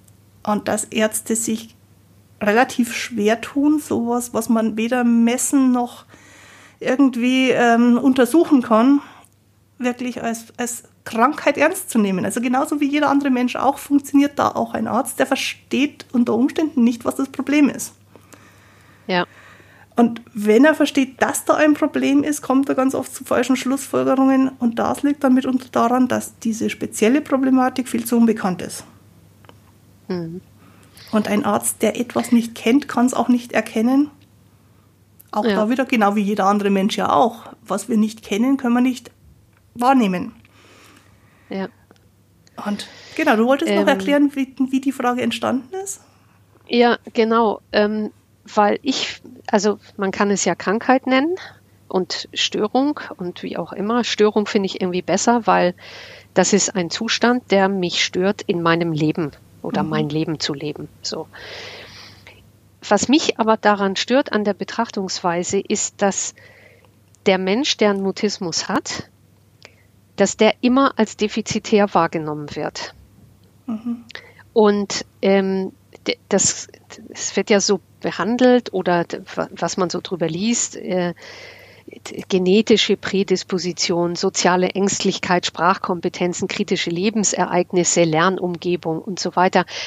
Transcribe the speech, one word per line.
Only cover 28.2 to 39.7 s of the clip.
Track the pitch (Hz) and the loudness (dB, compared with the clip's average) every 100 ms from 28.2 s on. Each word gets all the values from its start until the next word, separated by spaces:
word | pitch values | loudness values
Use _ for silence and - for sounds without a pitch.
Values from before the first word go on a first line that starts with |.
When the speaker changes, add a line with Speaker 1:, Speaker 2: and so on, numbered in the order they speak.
| 226 220 196 175 | 2 2 -2 -4
Speaker 1:
ist. | - - - - _ - _ _ - - _ _ _ _ - | -8 -12 -18 -20 _ -20 _ _ -20 -20 _ _ _ _ -8
Speaker 2:
Mhm. | 180 165 180 - - - - - - - | -6 -6 -12 -18 -20 -20 -20 -20 -20 -4
Speaker 1:
Und | 220 214 | -2 0
ein | 208 | 0
Arzt, | 208 214 - - | 0 -2 -2 -2
der | 220 - | -2 -2
etwas | 240 240 233 | -4 -4 2
nicht | 240 226 | 2 0
kennt, | - 226 - - | -4 0 0 0
kann's | - 254 | 0 0
auch | - 233 | 0 0
nicht | 247 - | 0 0
erkennen. | - 220 226 233 269 294 - _ _ _ _ _ _ _ _ _ _ - | -4 -2 -2 2 2 0 -4 _ _ _ _ _ _ _ _ _ _ -8
Auch | 214 | -2
Speaker 2:
Ja. | 220 202 | 0 2
Speaker 1:
da | 214 | 2
wieder, | 254 | 0
genau | 262 226 202 214 | 0 2 2 2
wie | |
jeder | 196 214 190 | 0 0 2
andere | 208 202 | 2 2
Mensch | 196 190 - | 2 0 0
ja | 185 | 2
auch. | - 240 - - - | 4 2 0 -20 -16
Was | - 196 - | -8 -6 -2
wir | 214 | 0
nicht | 214 - | 0 -4
kennen, | - 208 254 269 | -6 -2 0 0
können | 240 | 0
wir | 240 | 0
nicht | 254 240 - _ _ _ _ _ _ | 0 -2 -12 _ _ _ _ _ _